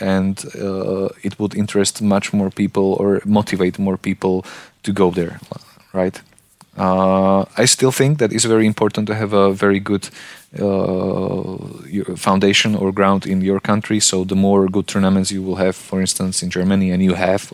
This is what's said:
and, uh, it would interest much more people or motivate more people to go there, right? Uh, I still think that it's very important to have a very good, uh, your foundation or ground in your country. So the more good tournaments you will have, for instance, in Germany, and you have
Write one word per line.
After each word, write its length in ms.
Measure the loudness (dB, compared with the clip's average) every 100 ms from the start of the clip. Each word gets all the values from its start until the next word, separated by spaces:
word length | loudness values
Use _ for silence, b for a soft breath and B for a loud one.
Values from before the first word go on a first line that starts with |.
and, 420 | 0 0 0 -4 -8 -8
uh, 480 | -6 -4 -4 -2 -4 -6
it 160 | -10 -4
would 160 | -4 -2
interest 460 | -2 0 0 0
much 320 | 2 2 0
more 160 | -2 -2
people 480 | -2 -2 0 0 2
or 220 | 2 0 2
motivate 540 | 0 2 0 -2 0
more 160 | -4 -4
people 460 | -4 -4 -2 -2 -4 B B B
to 80 | -6
go 200 | 2 2
there, 280 | 2 -4 -6 -14 -16 -16 -20 _
right? 260 | -2 -2 -4 -18 _ _ _ _ -2
Uh, 680 | 0 2 4 4 4 2 0 0
I 80 | 0
still 260 | 2 0
think 260 | 2 2 2
that 160 | 0
it's 120 | 0 2
very 200 | 4 4
important 420 | 2 0 0 -4
to 60 | -2
have 160 | 0
a 200 | 2 4
very 260 | 4 2 2
good, 300 | 0 -4 -4 B B B B -4
uh, 960 | -2 0 -2 -2 -2 -2 -2 -4 -6 -10 -12 -16 -8
your 300 | -8 -6 -4
foundation 580 | 0 4 4 2 2 0
or 160 | 0
ground 340 | 2 2 2 0
in 160 | -2
your 180 | 0 0
country. 380 | 0 -2 0 0
So 240 | 0 0 0
the 100 | 2
more 320 | 4 4 4
good 200 | 0 -2
tournaments 440 | 0 2 2 0
you 100 | -4
will 140 | -4 -2
have, 180 | -2 -2
for 260 | -6 -4
instance, 420 | -2 -2 -4 -4
in 60 | -4
Germany, 420 | -2 2 2 2
and 100 | 2
you 120 | 2 2
have 380 | 0 0 -4